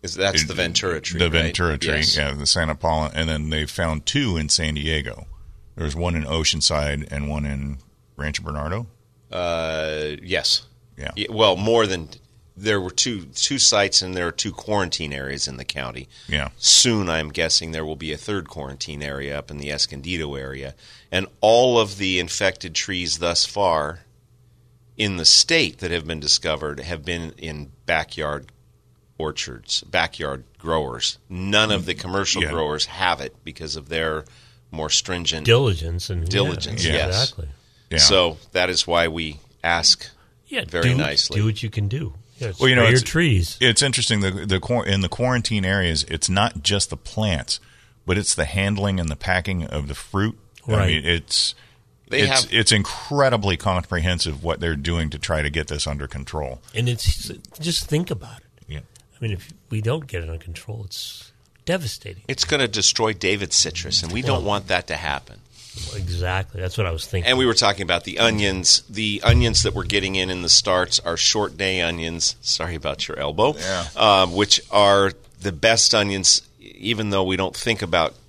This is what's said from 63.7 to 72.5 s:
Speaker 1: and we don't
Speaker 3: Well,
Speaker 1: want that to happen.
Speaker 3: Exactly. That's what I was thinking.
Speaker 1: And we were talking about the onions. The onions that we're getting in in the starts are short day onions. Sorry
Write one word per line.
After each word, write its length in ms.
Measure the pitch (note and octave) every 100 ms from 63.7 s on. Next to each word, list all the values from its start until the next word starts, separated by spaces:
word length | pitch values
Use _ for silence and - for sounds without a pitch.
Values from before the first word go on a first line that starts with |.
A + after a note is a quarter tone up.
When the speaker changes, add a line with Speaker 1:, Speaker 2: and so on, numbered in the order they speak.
| D#2+ C#2+ C#2
Speaker 1:
and 80 | E2
we 120 | G#2
don't 160 | B2+ G#2
Speaker 3:
Well, 100 | F2+
Speaker 1:
want 180 | G2+ F#2+
that 220 | F2+ -
to 80 | D#2
happen. 420 | D#2 C#2 - G#1 - - - - -
Speaker 3:
Exactly. 640 | G#2 F2+ F2 F2+ F#2 F#2+ F#2
That's 200 | F#2 -
what 80 | F#2+
I 40 |
was 160 | E2 -
thinking. 220 | F#2 A2+
Speaker 1:
And 80 | B2+
we 80 |
were 80 | B2+
talking 300 | A2 A2 G2
about 220 | F2 F2
the 140 | - E2
onions. 640 | A#2 G#2+ G2+ F#2+ F2 - -
The 320 | G#2 G#2+ G#2
onions 400 | A#2 A#2+ A#2+ G#2
that 120 | G#2
we're 100 | G2+
getting 300 | F#2 G2+ F#2+
in 160 | F#2+ F#2
in 100 | F#2
the 80 | F2
starts 500 | - - F2+ F2+ -
are 180 | E2+ E2+
short 400 | - A2 G2+ D2+
day 240 | F#2+ F#2
onions. 520 | E2+ E2+ E2 E2+ - -
Sorry 340 | -